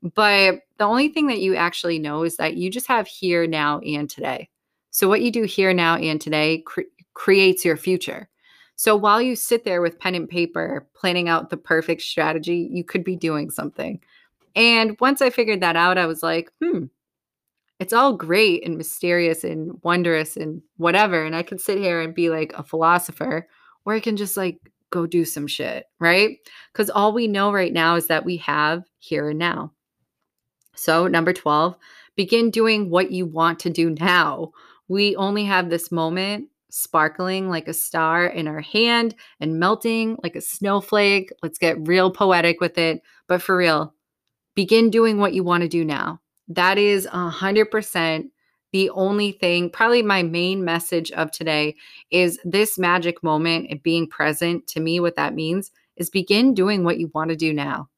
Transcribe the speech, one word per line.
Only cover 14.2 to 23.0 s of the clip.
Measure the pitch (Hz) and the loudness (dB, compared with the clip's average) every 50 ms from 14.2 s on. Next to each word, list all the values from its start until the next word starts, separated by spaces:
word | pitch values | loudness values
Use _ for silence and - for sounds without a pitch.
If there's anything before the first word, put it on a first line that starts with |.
| _ _ _ _ _ _ _ | _ _ _ _ _ _ _
And | 196 226 233 233 226 226 220 214 - | 2 4 4 4 4 2 0 0 0
once | 240 262 277 269 277 | 2 2 2 4 2
I | 254 | 0
figured | 240 - 233 220 214 190 | 2 2 2 2 2 2
that | 185 170 165 | 0 0 2
out, | 170 170 180 185 | 4 4 4 4
I | 180 180 | 2 0
was | 165 165 156 - | 0 -2 -2 -2
like, | 165 165 165 170 - _ _ | -2 -2 -2 -4 -6 _ _
"Hmm, | 311 339 320 190 165 131 _ _ _ _ _ _ _ _ _ _ _ _ _ _ _ _ _ _ | -4 -2 -2 -2 -4 -8 _ _ _ _ _ _ _ _ _ _ _ _ _ _ _ _ _ _
it's | 190 185 226 | -6 0 2
all | 233 262 277 247 | 4 4 4 2
great | 170 190 160 170 196 220 214 170 175 - | 0 -2 0 2 4 4 4 2 0 -2
and | 170 170 | -4 -6
mysterious | 160 160 - - - - 175 175 175 170 165 165 160 - | -6 -6 -10 -10 -4 -2 0 2 2 2 2 0 -2 -4
and | - 165 160 156 165 175 - _ | -6 -6 -6 -8 -8 -10 -8 _
wondrous | 170 170 180 175 170 165 156 156 156 - | 0 0 2 2 2 2 0 0 -4 -6
and | - 160 156 156 - - _ _ | -8 -8 -8 -8 -10 -14 _ _
whatever." | _ 165 170 170 196 214 208 180 165 156 | _ 0 2 4 4 4 4 2 0 -2
And | 156 160 | -2 -4
I | 165 175 | -6 -6
can | - - 185 | -6 -8 -10
sit | - - 202 190 | -4 -2 -2 0
here | 202 180 175 170 | 0 0 0 0
and | 165 160 165 | -2 -4 -2
be, | - 170 170 | 0 0 0
like, | 160 160 156 156 - | 0 0 -4 -6 -6
a | - 139 | -14 -14
philosopher, | _ - 160 160 165 175 180 | _ -4 0 2 4 4 2